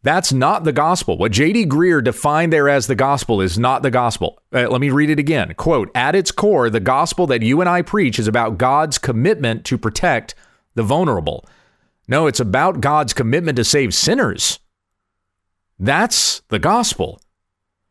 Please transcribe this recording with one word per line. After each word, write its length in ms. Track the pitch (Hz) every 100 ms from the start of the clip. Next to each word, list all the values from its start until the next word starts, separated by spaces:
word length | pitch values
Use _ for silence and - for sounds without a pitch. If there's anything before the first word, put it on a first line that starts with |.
That's 300 | 139 170 185
not 320 | 135 139 196
the 80 | 160
gospel. 460 | 139 156 180 - 82
What 140 | 202
J 200 | 104 151
D 140 | 220 180
Greear 360 | 143 180 160
defined 500 | 123 113 147 151 170
there 160 | 156 143
as 180 | 143 123
the 80 |
gospel 460 | 123 135 139 - 107
is 180 | 95 92
not 240 | 123 131
the 80 | 135
gospel. 500 | 123 120 - 85 - _
Uh, 160 | 127 123
let 120 | 127
me 100 | 139
read 200 | 135 151
it 80 | 151
again. 340 | 143 156 120
Quote, 360 | - 160 147 98
"At 200 | 123 131
its 160 | 185 175
core, 400 | - 208 180 117
the 100 | 110
gospel 460 | 95 131 160 - 170
that 160 | 120
you 180 | 110 143
and 80 | 180
I 140 | 180
preach 360 | - 208 147 107
is 100 | 107
about 280 | 117 113 98
God's 420 | 127 143 156 -
commitment 680 | - 113 156 220 123 113
to 120 | - 131
protect 580 | 113 - 180 120 - - _ _ _
the 100 | -
vulnerable." 600 | 107 147 175 107 - - - _ _ _ _ _ -
No, 220 | 135 160
it's 100 | 127
about 400 | 113 123 175 180
God's 320 | 139 151 127
commitment 440 | - 113 147 165 123
to 80 |
save 280 | - 147 123
sinners. 680 | - - 247 165 92 - - _ _ _ _ _ _ _ _ _ _ _ _
That's 640 | 98 151 233 - - - _
the 120 | 214
gospel. 600 | 151 226 233 - 92 87 _ _ _ _ _ _ _